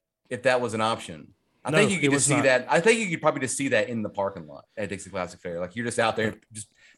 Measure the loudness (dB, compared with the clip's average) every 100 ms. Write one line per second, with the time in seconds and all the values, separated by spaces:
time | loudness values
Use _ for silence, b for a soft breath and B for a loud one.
0 | _ _ -12 0 2 2 0 0 0 -2
1 | -8 -16 -18 _ _ _ 0 2 2 2
2 | 2 2 2 4 4 4 2 2 4 2
3 | 0 0 0 0 -2 -2 0 2 0 -4
4 | -6 -4 -4 -6 -16 -18 -16 -10 -8 -8
5 | -8 -6 -6 -8 -8 -6 -6 -6 -4 0
6 | 0 0 -2 -4 _ -18 -18 b b